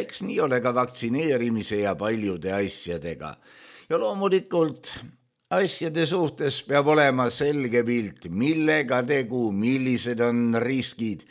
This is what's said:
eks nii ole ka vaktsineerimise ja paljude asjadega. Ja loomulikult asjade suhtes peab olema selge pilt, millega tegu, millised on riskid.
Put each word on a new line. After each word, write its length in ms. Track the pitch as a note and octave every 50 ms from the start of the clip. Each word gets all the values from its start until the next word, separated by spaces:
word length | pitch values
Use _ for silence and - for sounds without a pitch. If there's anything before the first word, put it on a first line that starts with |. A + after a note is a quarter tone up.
eks 240 | G3 - - - F#3+
nii 140 | - - -
ole 160 | D#3+ C#3 B2+ B2 A#2
ka 80 | B2+ A#2
vaktsineerimise 1120 | B2 B2 A#2+ - - A#2+ A#2 B2 C#3+ E3 D#3 C3+ A#2+ A#2 A#2+ A2+ A2 G2 - G#2+ G#2 G2+
ja 80 | G2 F#2
paljude 560 | D#2 G2+ A2 A2+ A2 G#2 G2 F#2 E2 E2 F#2+ F#2+ G2+
asjadega. 800 | G2+ F#2 - - - F2 E2+ D#2+ D2 E2+ D#2+ E2 D#2+ D2+ - - _ - - - - - - - -
Ja 140 | - D#3+ E3+
loomulikult 880 | - - G3+ G3 G3 G3 F#3 F#3 - - F3 E3+ D#3+ D3+ B2 - - - - - B2+ - - _ _ _ _ _ _ _ -
asjade 540 | F#3 G3 E3 - - E3 E3 D3+ E3+ E3 C#3+
suhtes 540 | F3+ F#3 E3 C#3 - - C#3+ C#3 C3 - -
peab 220 | - C#3 C#3+ C#3 D3
olema 400 | D3+ D3+ D3 C#3 B2+ B2+ B2 A#2+
selge 560 | B2 - C#3+ D3 D3 C#3+ C3 A#2+ A#2 A#2+ A#2
pilt, 400 | A#2 A#2+ A#2+ G#2+ F#2+ - - - E2+ E2+
millega 720 | G2+ B2 D3+ D#3+ D#3 D#3 D3+ D#3 D#3 C#3 A#2+ B2+ B2 B2
tegu, 460 | B2 D3 C#3 B2 G#2+ B2+ B2 A#2 G#2+ G2
millised 640 | G2 A2 A#2+ C3+ C3 B2+ C3 B2 A#2 - B2 A#2+ A2+ A#2
on 320 | A#2+ A#2+ A#2+ A#2+ A#2 A2+ A#2
riskid. 640 | A#2 B2 C3+ C3 A#2 - - - A2+ A2 G2 - - -